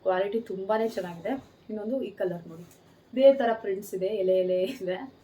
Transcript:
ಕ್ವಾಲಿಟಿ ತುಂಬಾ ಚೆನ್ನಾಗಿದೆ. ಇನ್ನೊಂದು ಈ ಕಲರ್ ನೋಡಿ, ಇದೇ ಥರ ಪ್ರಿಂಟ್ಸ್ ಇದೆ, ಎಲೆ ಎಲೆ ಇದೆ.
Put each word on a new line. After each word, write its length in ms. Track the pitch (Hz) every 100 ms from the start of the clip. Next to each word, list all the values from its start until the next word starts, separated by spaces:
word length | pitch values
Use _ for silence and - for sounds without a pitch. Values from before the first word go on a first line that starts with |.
ಕ್ವಾಲಿಟಿ 380 | 190 185 202 226
ತುಂಬಾ 480 | 226 190 196 220 226
ಚೆನ್ನಾಗಿದೆ. 560 | 226 180 170 202 277 - - -
ಇನ್ನೊಂದು 320 | 214 214 262
ಈ 80 | 214
ಕಲರ್ 380 | - 185 175 170
ನೋಡಿ, 160 | 165 175 - - - _
ಇದೇ 200 | 254 269
ಥರ 160 | 269 226
ಪ್ರಿಂಟ್ಸ್ 420 | 220 208 190 - 185
ಇದೆ, 100 | 190
ಎಲೆ 320 | 214 185 185
ಎಲೆ 260 | 185 185
ಇದೆ. 500 | 185 - 180 185 269 -